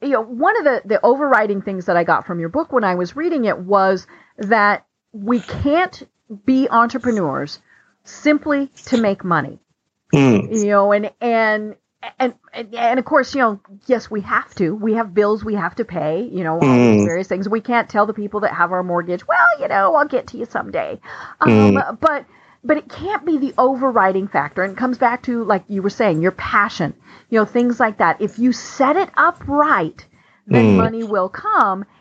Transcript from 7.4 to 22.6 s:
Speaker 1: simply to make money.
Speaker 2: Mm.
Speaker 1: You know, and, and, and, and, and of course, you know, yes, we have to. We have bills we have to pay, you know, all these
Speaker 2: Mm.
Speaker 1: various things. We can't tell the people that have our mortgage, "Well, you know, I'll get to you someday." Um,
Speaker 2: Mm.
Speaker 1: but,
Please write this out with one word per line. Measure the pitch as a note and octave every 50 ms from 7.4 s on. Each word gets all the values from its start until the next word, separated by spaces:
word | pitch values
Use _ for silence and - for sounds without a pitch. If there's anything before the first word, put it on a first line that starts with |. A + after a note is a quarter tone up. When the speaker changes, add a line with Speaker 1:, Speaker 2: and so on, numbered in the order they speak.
| C#3 D3+ - - _ _ _ _ _ _ _ _ _
Speaker 1:
simply | - - - - D4 D4+ D4 - D#4 C#4+ C#4 C#4 C4+ _ - -
to | - B3
make | A#3 A3+ G3+ G3 - -
money. | F3+ E3+ D3+ C#3 C#3+ - - _ _ _ _ _ _ _ _ _ _ -
Speaker 2:
Mm. | C#3+ C#3 C3 A2+ G2 - G2 A2
Speaker 1:
You | - G#2
know, | G#2 - G3+ G3 G3+ G3+
and, | G#3 G#3+ - - -
and, | A#3+ A#3+ A3+ A3+ A3+ G#3+ G#3+ G#3+ G#3+ G#3+ - - _ _ _ _ - - - -
and, | C4 B3 - _ _ _ -
and, | A#3 A#3 G3+ A3+
and | A#3 A#3+ A#3 B3 C4
of | A3+
course, | - D4+ C#4+ B3+ - -
you | C#4
know, | B3 A3+ G3+ G3 _ - G3 G3+ _
yes, | - B3 A3 - -
we | A3 G#3 -
have | A3 A3+ A3+ - - -
to. | - F#3 D#3+ G3+
We | G#3+ G#3 A3+ G#3+
have | A3+ A#3 G3+ F3
bills | G#3 G#3 G#3 G#3+ G#3+ G#3
we | A3 G#3
have | G3+ E3 F3 -
to | - A3+
pay, | - F3 E3+ D3 D#3 D#3+ F3+ B3
you | A#3+ - F3+ F3+
know, | D#3+ D#3+
all | E3+
these | D#3+ C3+ B2+ A#2+ B2 A#2 G#2+ G#2 G#2
Speaker 2:
Mm. |
Speaker 1:
various | G#2 - F3+ F#3+ -
things. | F#3 F#3 G3 G3
We | G#3+ A3+
can't | G#3+ - A#3+ A#3 A3+ -
tell | - G#3+ G#3
the | G#3 G#3
people | G#3+ G3+ G#3 - G#3
that | G#3 - -
have | E3+ F3 F3 F#3
our | F3+ F3+
mortgage, | F3+ F3 F3 E3+ F3 F3+ - -
"Well, | - E5+ F5+ E5+ F5 E5 C#5+
you | C5+ -
know, | - - G3 - E4
I'll | D4 D4 D4
get | C4+ A#3 - -
to | -
you | - A#3
someday." | - - - - G3 G3 D#3+ F#2 - - - - - - - - - - -
Um, | - -
Speaker 2:
Mm. | A2+ G#2+ G#3 - - - - - A3+ -
Speaker 1:
but, | - D#4+ D4 C#4 C4 _ _ _ _ _ _ _